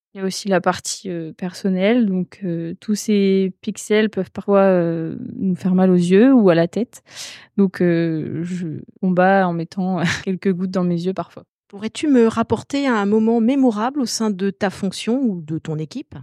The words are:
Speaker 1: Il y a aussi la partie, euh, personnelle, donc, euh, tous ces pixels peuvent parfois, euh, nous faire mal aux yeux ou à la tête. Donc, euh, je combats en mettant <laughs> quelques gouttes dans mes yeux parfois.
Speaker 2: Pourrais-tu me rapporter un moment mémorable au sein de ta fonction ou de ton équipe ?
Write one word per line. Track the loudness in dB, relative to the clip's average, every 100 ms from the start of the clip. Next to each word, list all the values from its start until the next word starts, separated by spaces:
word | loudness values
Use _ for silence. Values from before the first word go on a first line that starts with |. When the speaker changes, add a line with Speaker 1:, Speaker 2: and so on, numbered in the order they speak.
| _
Speaker 1:
Il | -8
y |
a | -8
aussi | -6 0
la | 0
partie, | 2 -2 -6 -10 -8
euh, | -8 -8
personnelle, | -8 -10 -6 -2 0 2 2 2
donc, | 0 -4 -8
euh, | -6 -6 -6 -8
tous | -4
ces | -4 0 2 4 2 0 -4
pixels | -10 -10 -2 0 0
peuvent | -2 -6
parfois, | -6 0 4
euh, | 4 4 2 -2 -6 -8 -10 -6
nous | -4 -2
faire | 0
mal | 4 4
aux | 4
yeux | 4 6 6
ou | 6 6
à |
la | 4 2
tête. | -2 -6 -8 _ -18 -16 -18 -8 0
Donc, | 0 2
euh, | 0 2 0 -2 -6 -6
je | -6 -8 -8 -10 -14 -4
combats | 0 2 4 4 2
en |
mettant | -2 -6 -4 -4 -2
<laughs> | -2 -4
quelques | -4 -4 -2
gouttes | -2 -2
dans | -2
mes | -2 -2
yeux | -4
parfois. | -6 -8 -14 -20 _ _
Speaker 2:
Pourrais-tu | -12 -12 -4 2
me | 4 4
rapporter | 2 0 -2 -2 -2 0
un | 0 2
moment | 2 2 2
mémorable | 2 4 2 2 -2 -2
au | -4
sein | -2 -4
de | -2 -4
ta | -2 -4
fonction | -4 -6 -6 -4 -2
ou | -2 -4
de | -6 -8
ton | -6 -8
équipe ? | -8 -12 -14 -16